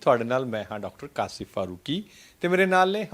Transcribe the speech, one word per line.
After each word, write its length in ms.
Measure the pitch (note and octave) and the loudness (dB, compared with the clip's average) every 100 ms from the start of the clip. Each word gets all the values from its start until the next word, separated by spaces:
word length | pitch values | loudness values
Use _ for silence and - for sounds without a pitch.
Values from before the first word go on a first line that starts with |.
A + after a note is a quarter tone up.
ਤੁਹਾਡੇ 220 | - A#2+ | 2 2
ਨਾਲ 220 | A2+ B2+ C3 | 2 -2 -2
ਮੈਂ 180 | A2 G2+ | -6 -6
ਹਾਂ 80 | G#2+ | -8
ਡਾਕਟਰ 280 | F#2+ - - | -8 -12 -12
ਕਾਸਿਫ 400 | - G2+ - - - | -6 -6 -6 -10 -6
ਫਾਰੂਕੀ 480 | F#2 F2+ - E3 G#3+ - - _ | -6 -8 -6 -8 -8 -20 -20 _
ਤੇ 60 | F3 | 0
ਮੇਰੇ 180 | F#3 F#3+ | 2 4
ਨਾਲ 260 | F#3 F#3 | 4 4
ਨੇ 160 | G3+ G#3 | 2 -4